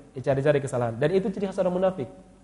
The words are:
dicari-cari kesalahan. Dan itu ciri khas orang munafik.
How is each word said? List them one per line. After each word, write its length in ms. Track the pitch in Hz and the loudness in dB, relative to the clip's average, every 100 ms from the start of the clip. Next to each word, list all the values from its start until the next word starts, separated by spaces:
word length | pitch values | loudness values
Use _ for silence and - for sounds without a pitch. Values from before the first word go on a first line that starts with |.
| - 135 | -16 -6
dicari-cari 480 | 143 135 147 143 | 0 2 4 2
kesalahan. 320 | 135 127 117 113 | 0 -2 -2 0
Dan 160 | 151 | 2
itu 160 | 190 196 | 2 0
ciri 160 | 196 | -4
khas 160 | 190 185 | -4 0
orang 160 | 180 180 | 0 2
munafik. 320 | 190 185 123 - - - | 0 0 -8 -12 -20 -20